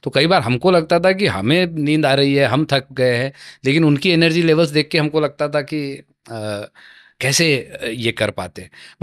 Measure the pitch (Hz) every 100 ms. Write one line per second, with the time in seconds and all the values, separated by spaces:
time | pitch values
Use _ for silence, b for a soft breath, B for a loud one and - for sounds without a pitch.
0 | 127 135 160 185 - 127 185 180 160 170
1 | 185 190 190 95 104 170 175 160 147 156
2 | 143 139 139 139 131 131 156 139 127 131
3 | 127 120 135 - B B 131 151 156 143
4 | 185 165 165 165 165 156 160 147 147 165
5 | 151 156 147 143 147 147 139 156 143 139
6 | - _ - 113 107 104 - _ B B
7 | B B 127 139 165 135 - - 123 120
8 | 113 - 104 - 90 - 92 B B B